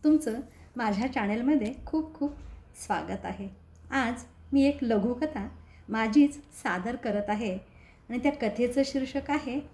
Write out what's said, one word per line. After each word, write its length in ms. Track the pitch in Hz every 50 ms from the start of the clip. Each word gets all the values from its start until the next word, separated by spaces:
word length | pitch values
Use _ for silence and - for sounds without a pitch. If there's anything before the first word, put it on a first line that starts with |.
| -
तुमचं 360 | 302 311 302 - 240 214 247 - - - - - - -
माझ्या 320 | 247 233 214 202 190 240
चॅनलमध्ये 680 | 262 - 262 208 202 208 233 240 277 302 277 214 220 277 - -
खूप 300 | - - 320 311 - -
खूप 160 | - 285 285 285 - - - - - - - -
स्वागत 480 | - - - 202 165 156 170 190 190 -
आहे. 240 | 185 185 196 196 196 - - - - - - - - 262
आज 300 | 269 254 226 247 240 - - - - - - 277
मी 100 | 277 269
एक 200 | 285 285 - 269
लघुकथा 640 | 233 226 208 190 240 247 247 311 302 302 233 196 - - - - - - - - -
माझीच 480 | 220 220 220 220 214 302 285 285 285 - - - -
सादर 420 | - - 240 180 185 180 226 254
करत 340 | 262 - 233 202 208 202 208
आहे 220 | 208 214 240 202
आणि 640 | 185 190 - - - - - - - - - - 233
त्या 160 | 247 247 285 285
कथेचं 480 | - 240 214 220 - 247 240 247 277 269
शीर्षक 460 | 269 - 277 262 262 - 277 269 -
आहे 280 | 294 302 - 254 240 294 285 -